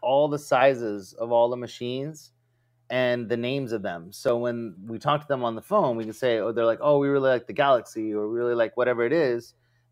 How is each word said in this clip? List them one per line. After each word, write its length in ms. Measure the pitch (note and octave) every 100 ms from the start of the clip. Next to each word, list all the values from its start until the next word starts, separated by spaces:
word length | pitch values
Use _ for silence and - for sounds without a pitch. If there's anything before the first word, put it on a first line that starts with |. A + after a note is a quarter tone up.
all 260 | A#2+ C3+ D3+
the 100 | C#3+
sizes 760 | D3 C3 C3+ B2+ A#2 G#2 F#2+
of 180 | - A#2
all 180 | A#2 A#2+
the 60 | B2
machines 760 | A#2 - B2 B2+ C#3+ D#3 - _ _ _ _ _ -
and 380 | B2 B2+ B2 A2+
the 80 | A#2+
names 360 | B2 C#3 B2+
of 100 | A2
them. 300 | G2 E2+ E2+
So 260 | - C3+ A#2+
when 380 | A#2+ A#2+ A#2 F2 G2+
we 120 | A2+
talk 240 | D3 D3
to 60 | D3
them 160 | C3+
on 120 | A#2+ A2+
the 60 |
phone, 340 | - G#3 D3+ A2+
we 80 |
can 80 | A2
say, 240 | G#2+ B2+ A2+
oh, 120 | G#2
they're 140 | A2+ A2+
like, 140 | A2
"Oh, 160 | C#3+ C#3+
we 100 | C#3
really 220 | C#3+ C3
like 160 | B2 -
the 40 |
Galaxy," 600 | G#2 C#3+ B2+ G#2+ A2 G#2+
or 140 | G#2 G#2+
"We 80 | A#2
really 160 | A#2+ A#2+
like 200 | A2 -
whatever 280 | B2 A#2
it 80 | A#2+
is." 400 | D#3+ C#3+ A#2 - _ _ _ _